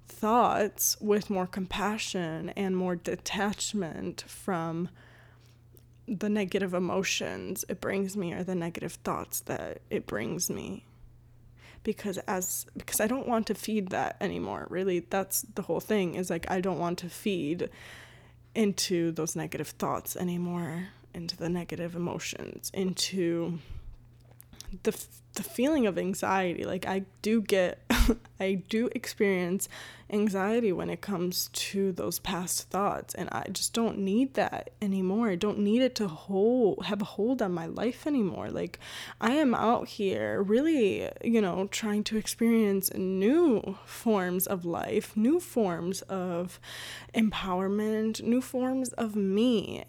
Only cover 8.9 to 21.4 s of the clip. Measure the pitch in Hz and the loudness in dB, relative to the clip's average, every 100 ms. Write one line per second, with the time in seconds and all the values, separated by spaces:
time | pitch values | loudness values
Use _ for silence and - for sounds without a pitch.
8.9 | - 196 110 - - - - 80 78 - | -6 -4 -4 -6 -8 -6 -6 -6 -10 -6
9.9 | - - - - 170 - - - 190 - | -6 -4 -4 -4 -4 -4 -4 -8 -10 -14
10.9 | - - - - - - - - - 220 | -20 -20 -20 -20 -20 -20 -20 -20 -8 -6
11.9 | 208 202 185 - 185 185 - - - - | -4 -4 -4 -4 -2 -2 -6 -8 -10 -4
12.9 | - 214 262 - 226 214 202 - 214 185 | 0 0 0 0 0 0 -4 -2 -2 0
13.9 | - - - - 87 92 87 - 180 190 | -2 -2 -2 -4 -2 -4 -6 -4 -2 0
14.9 | 175 170 196 190 - - - 190 165 - | 0 0 -2 -2 -4 -4 -6 -2 -2 2
15.9 | 214 180 160 185 165 - 185 190 156 170 | 2 2 -2 -2 -2 -2 0 0 0 -2
16.9 | 180 175 - 214 180 147 175 - - - | -2 -6 -4 -2 0 0 -2 -4 -8 -18
17.9 | - - - - - - - 208 - - | -18 -20 -20 -20 -20 -6 0 2 2 0
18.9 | 175 170 160 156 165 156 - 151 - - | 2 2 0 -2 -2 -4 -6 -6 -4 -2
19.9 | 107 - - 180 175 175 175 165 165 185 | -2 -4 -4 -2 -2 -2 -2 -4 -6 -8
20.9 | - - 175 165 - | -12 -16 -12 -10 -6